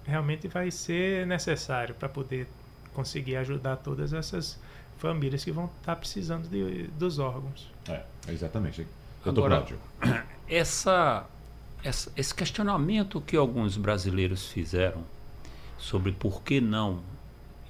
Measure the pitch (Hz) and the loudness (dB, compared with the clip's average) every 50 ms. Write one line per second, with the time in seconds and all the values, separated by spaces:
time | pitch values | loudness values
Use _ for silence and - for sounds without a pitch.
0 | - - 143 156 151 143 156 156 151 - - 180 180 180 170 - - - 170 170 | -4 -2 0 2 2 2 0 0 -2 -4 -2 -2 0 0 -2 -4 -2 -2 0 2
1 | 180 190 196 190 185 180 180 175 - - 160 - - - 135 127 120 - 123 - | 2 2 2 2 2 0 0 0 2 0 0 0 0 0 0 0 0 -2 -4 -4
2 | - 135 - 139 135 127 131 127 127 - - - - - - - - - - - | -6 -4 -4 -4 -4 -4 -2 -4 -4 -6 -10 -14 -18 -20 -20 -18 -18 -10 -6 -6
3 | 131 - - 147 135 131 131 131 131 131 139 143 127 135 131 131 - 147 139 131 | -4 -4 -4 -4 -4 -2 -2 -2 -2 -2 -2 -2 -2 -2 -2 -2 -4 -4 -4 -2
4 | 147 143 147 160 156 - - 90 151 - - - - - - - - - - - | -2 -2 -2 -2 -2 -4 -4 -4 -4 -4 -6 -10 -14 -16 -16 -16 -16 -16 -10 -6
5 | - 160 165 160 143 135 135 139 - - 156 160 175 175 - - - - 170 165 | -2 -2 0 0 0 0 0 -2 -2 -2 -2 -2 -4 -4 -6 -8 -6 -4 -4 -4
6 | - - - 202 185 160 165 160 165 165 185 202 190 185 190 180 175 170 156 151 | -4 -6 -6 -4 -4 -2 -2 -4 -4 -4 -2 0 0 0 -2 -4 -6 -6 -4 -2
7 | 170 180 160 143 139 131 120 131 135 135 135 - - - - - - - 82 71 | 0 0 0 0 0 -2 -2 -4 -6 -8 -8 -10 -12 -14 -16 -14 -10 -8 -8 -8
8 | - - - - - - 82 80 87 78 - 113 104 - - - 82 - - - | -8 -10 -14 -12 -8 -6 -4 -4 -4 -2 -2 0 -2 -2 -2 -4 -8 -10 -10 -14
9 | - - - - - 98 135 131 - 135 - 76 - - - - - - - - | -16 -16 -14 -6 -2 2 4 6 6 6 6 6 4 2 -6 -10 -12 -12 -6 0
10 | - 120 120 117 120 - - - - - 156 170 165 - - - - 196 190 180 | 4 4 4 4 0 -4 -10 -12 -4 2 4 4 4 4 2 0 4 6 6 8
11 | 170 147 120 101 90 - - - - - - - - - - - - 139 127 - | 8 6 4 4 0 -6 -12 -16 -16 -16 -16 -16 -14 -14 -10 -6 -4 -2 -2 -2
12 | - - - - 139 - - - 185 - - - 208 202 202 165 139 170 214 220 | -2 -4 -2 -2 -2 -2 -2 -2 -2 -2 0 2 2 4 4 4 4 4 6 4
13 | 202 196 - 170 147 - - 156 143 123 117 - 110 104 98 104 101 104 104 104 | 4 2 0 -4 -2 2 6 6 6 6 6 4 4 4 4 4 4 4 4 4
14 | 90 95 90 92 95 92 92 92 - - - - 85 80 87 90 92 92 85 85 | 4 2 4 4 4 4 2 0 -2 -4 -2 -2 -2 2 4 4 4 4 2 0
15 | 85 - - - - - - - - - - - - - - - - - - 101 | -6 -10 -10 -12 -12 -12 -12 -12 -12 -12 -12 -12 -12 -12 -10 -10 -4 -2 0 2
16 | 92 98 95 - - 107 98 - - - 143 139 123 110 107 110 110 101 90 90 | 2 2 0 2 0 0 0 0 0 2 4 4 4 4 4 4 2 2 0 -2
17 | 87 90 - - - - - - - - - - - - | -4 -8 -12 -12 -14 -14 -16 -16 -16 -16 -16 -16 -10 -6